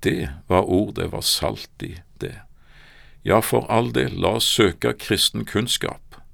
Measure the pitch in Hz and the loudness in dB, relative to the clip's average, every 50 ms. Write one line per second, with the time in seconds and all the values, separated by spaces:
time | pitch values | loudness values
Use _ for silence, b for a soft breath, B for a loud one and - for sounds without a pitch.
0 | - - 80 - - 69 67 - - - 92 92 98 - 92 92 107 - - 90 | 0 0 -2 0 -4 -6 -8 -10 -4 2 2 2 4 4 2 2 2 0 -2 -6
1 | 87 85 - 101 - - - - - - - - - - _ _ - - - - | -6 -4 -4 -4 -2 -2 -2 0 -2 -4 -4 -6 -12 -18 _ _ -12 -12 -12 -14
2 | - _ - - - - - - - - b b b b b b b b b b | -18 _ -14 -10 -10 -10 -10 -12 -18 -20 b b b b b b b b b b
3 | b b b b b - - 110 113 - - 117 117 - 113 113 117 120 117 123 | b b b b b 2 2 4 4 4 0 0 0 2 2 2 2 2 0 0
4 | - - - - 90 87 104 117 - - - - 113 95 82 - - - 60 - | 0 0 -2 0 0 2 2 2 0 0 2 4 4 4 2 2 -2 -2 -2 -2
5 | - - 110 95 - - - - - - - 101 113 123 - - - - - - | -2 0 0 2 2 0 0 -2 -8 -2 0 -2 0 0 -2 -2 -2 -6 -6 -10
6 | - - - - - - | -16 -20 -20 -20 -20 -20